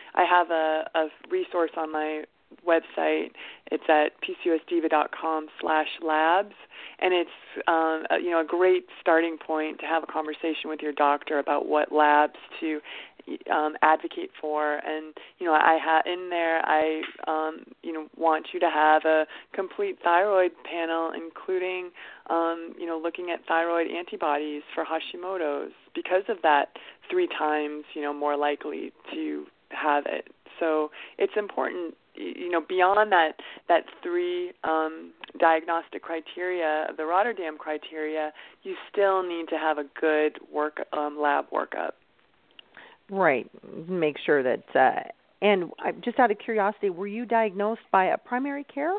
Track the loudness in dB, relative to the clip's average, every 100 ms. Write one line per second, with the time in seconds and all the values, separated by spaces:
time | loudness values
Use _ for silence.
0 | -2 2 4 4 4 2 2 0 0 -2
1 | -2 -4 -6 -4 -2 -2 -2 -2 -6 -4
2 | -4 -6 -10 _ _ -6 2 2 2 -2
3 | 0 0 -2 -12 -18 -18 -6 -2 4 4
4 | 4 -2 -10 -4 0 0 0 -2 2 2
5 | 0 -2 -4 -4 -6 -8 -2 0 0 -4
6 | -2 2 4 2 0 -8 -20 -20 -20 -4
7 | 0 2 0 -8 -14 -4 2 2 2 -2
8 | 0 0 2 0 0 2 4 4 0 -4
9 | 2 4 2 -4 -4 -4 -4 -6 -2 -2
10 | -2 -4 -6 -4 -4 -4 -6 -6 -4 2
11 | 2 2 0 -2 0 -2 2 0 2 4
12 | 6 6 4 0 -18 -8 -6 -6 -8 -16
13 | -18 -18 -14 -10 -2 0 0 2 4 4
14 | 0 -8 -10 -8 -4 -2 0 -2 -4 -6
15 | -8 -16 -20 -6 4 6 6 4 4 2
16 | 2 -2 -4 -2 0 0 2 2 2 0
17 | -6 -8 -4 -4 -4 -8 -16 -14 -10 -10
18 | -10 -2 2 2 -2 -2 0 4 6 6
19 | 4 2 0 -6 -10 -8 -8 -4 -6 -2
20 | 2 4 4 4 2 -2 -10 -6 -4 -2
21 | -4 -6 -12 -12 -6 -4 -4 -6 -10 -16
22 | -20 -14 -4 0 0 -2 -8 -10 -6 -4
23 | -6 -6 -6 -6 -2 0 2 0 -2 -6
24 | -10 -4 -2 -2 -2 -8 -8 -8 -4 -6
25 | -6 -10 -8 -4 -4 -4 -8 -14 _ -10
26 | 0 0 0 0 4 4 2 -6 -20 -20
27 | -4 0 0 0 -2 0 -4 -8 -12 -8
28 | -6 -2 -2 0 0 -2 -6 -8 -10 -14
29 | -12 -8 -6 -6 -10 _ _ -4 0 0
30 | 0 -6 -10 -20 -20 -4 0 0 -2 -8
31 | -14 -2 -2 0 -4 -4 -4 -6 -8 -12
32 | _ -12 -12 -8 -2 -2 0 4 4 6
33 | 6 6 4 0 -14 -8 2 2 2 -10
34 | -4 -2 -2 -4 -6 -6 -2 0 0 -6
35 | -16 -20 -18 2 4 4 0 -4 -4 -10
36 | -10 -10 -10 -8 -4 -2 -2 -2 -4 -6
37 | -2 0 0 -2 -8 -8 -8 -8 -8 -8
38 | -6 -4 -6 -8 -20 -16 -12 -12 -6 0
39 | 2 2 0 -6 -4 -2 0 -2 -6 -2
40 | 0 2 2 -2 -8 -4 -4 -4 -6 -4
41 | -4 -2 0 0 0 -4 -4 -6 -8 -10
42 | _ _ _ _ _ -20 -20 -20 -20 -20
43 | -8 0 2 2 -2 -14 -16 -14 -6 -2
44 | 0 0 2 2 2 -2 0 4 4 4
45 | -4 -12 _ _ 2 2 0 -6 -8 -6
46 | -2 2 2 2 -2 0 0 -2 -4 -4
47 | -6 -8 0 0 2 0 -2 -4 2 4
48 | 4 0 -2 -4 -4 -6 -10 -4 -2